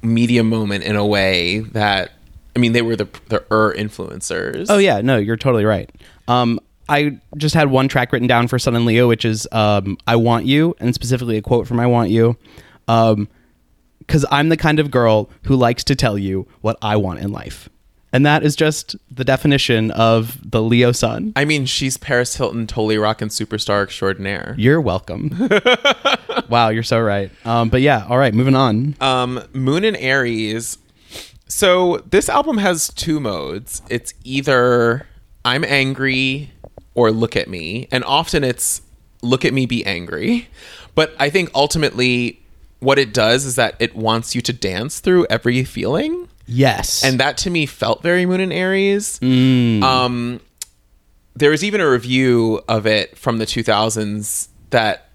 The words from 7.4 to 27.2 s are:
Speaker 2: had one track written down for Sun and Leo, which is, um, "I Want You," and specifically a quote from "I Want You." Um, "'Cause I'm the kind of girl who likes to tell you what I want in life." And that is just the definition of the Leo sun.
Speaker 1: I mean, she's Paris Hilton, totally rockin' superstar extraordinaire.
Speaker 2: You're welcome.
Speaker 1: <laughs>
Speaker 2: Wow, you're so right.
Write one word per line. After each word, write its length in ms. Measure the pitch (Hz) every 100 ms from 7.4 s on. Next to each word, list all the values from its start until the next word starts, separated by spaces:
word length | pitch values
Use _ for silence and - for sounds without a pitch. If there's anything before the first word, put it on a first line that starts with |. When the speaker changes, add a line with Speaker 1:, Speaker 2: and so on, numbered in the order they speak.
| 151
Speaker 2:
had 160 | 165 147
one 180 | 131 131
track 240 | 135 123
written 160 | 127 120
down 180 | 120 120
for 100 | 127
Sun 180 | 135 117
and 100 | 117
Leo, 220 | 113 123
which 160 | 113
is, 240 | 117 110 -
um, 480 | 113 104 104 95 95 -
"I 80 | 117
Want 280 | 117 117 113
You," 300 | 143 165 -
and 160 | 120
specifically 420 | 123 120 127 123 110
a 60 |
quote 240 | 101 120 113
from 140 | 120
"I 60 | 120
Want 240 | 120 107
You." 260 | 113 113 117 _ - - _ -
Um, 420 | 113 113 110 104 _ _ _ _ _ _ _ -
"'Cause 180 | 156 139
I'm 180 | 143 151
the 60 | 165
kind 220 | 156 151
of 100 | 147
girl 400 | 127 117 107 101 -
who 120 | - 135
likes 260 | 120 123
to 100 | - 135
tell 200 | 127 101
you 280 | 98 95 - _
what 160 | 107 -
I 140 | 110 107
want 240 | 95 73
in 120 | 101
life." 360 | 101 - - - _ _ _ _
And 140 | 127
that 180 | 147 151
is 140 | 147 143
just 400 | 156 151 - - _
the 120 | 127
definition 680 | 131 131 151 139 - 117 110
of 480 | - 113 113 113 120 -
the 120 | 113
Leo 300 | 110 120 120
sun. 420 | 120 117 113 110 170
Speaker 1:
I 80 |
mean, 220 | 143 151 131
she's 320 | - 135 -
Paris 360 | - 123 123 -
Hilton, 300 | 127 117 110
totally 300 | - 107 107
rockin' 320 | 107 110 107
superstar 540 | - 107 107 - 101
extraordinaire. 720 | 98 - 98 98 98 101 - 131
Speaker 2:
You're 240 | 110 156
welcome. 720 | 127 92 - 85 156 175 247
Speaker 1:
<laughs> 60 | 208 - 254 285 262 269 269 - - -
Speaker 2:
Wow, 220 | 117 113
you're 120 | 110
so 160 | 113 117
right. 280 | 113 101